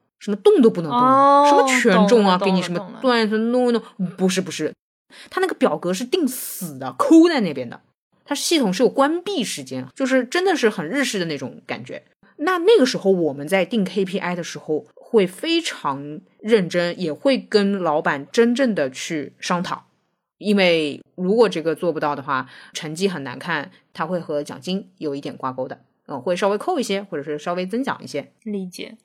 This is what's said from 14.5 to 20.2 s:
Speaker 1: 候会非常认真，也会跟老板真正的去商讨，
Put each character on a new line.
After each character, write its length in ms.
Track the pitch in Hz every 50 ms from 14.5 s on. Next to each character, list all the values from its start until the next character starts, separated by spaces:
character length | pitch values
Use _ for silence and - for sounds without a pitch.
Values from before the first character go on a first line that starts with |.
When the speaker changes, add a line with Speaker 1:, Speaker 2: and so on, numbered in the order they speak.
| - 147
Speaker 1:
候 280 | - - 156 143 - _ _
会 300 | - - - - 220 185
非 340 | 175 - - - 330 330 339
常 600 | 330 - - - - 147 135 139 143 147 151 156 - _ _ _
认 280 | - 214 233 214 180 160
真， 300 | - 175 175 175 - -
也 140 | 185 156 147
会 260 | - - 277 262 254
跟 400 | - - - 208 202 196 202 196
老 220 | 175 160 147 151
板 260 | 151 180 151 139 143 - -
真 220 | 233 233 240 240
正 200 | 240 277 240 202
的 160 | 165 143 131
去 440 | 131 - - - 170 151 135 131 _ _
商 240 | - - 180 175 190
讨， 240 | - 151 - - _ _ _ _ _ _ _